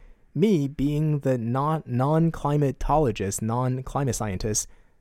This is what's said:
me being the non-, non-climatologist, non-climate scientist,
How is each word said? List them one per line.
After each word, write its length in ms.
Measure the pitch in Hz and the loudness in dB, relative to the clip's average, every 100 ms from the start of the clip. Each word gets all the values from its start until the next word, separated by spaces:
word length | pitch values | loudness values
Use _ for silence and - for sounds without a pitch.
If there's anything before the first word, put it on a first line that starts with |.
| - - _ | -20 -20 _
me 320 | 143 214 175 139 | 0 4 4 0
being 540 | 143 139 147 156 147 | -2 -2 0 0 0
the 180 | 135 127 | 0 0
non-, 460 | 113 127 147 156 - | 0 -2 0 -2 -2
non-climatologist, 1600 | 120 135 160 165 - 143 147 143 - - 147 135 101 98 - | 0 2 4 2 0 0 2 0 0 0 2 2 0 -4 -2
non-climate 760 | 110 120 127 127 127 135 139 - | -2 -2 -2 -2 -4 -4 -2 -2
scientist, 500 | 107 95 110 107 - - - _ | -4 -4 -2 -4 -6 -14 -20 _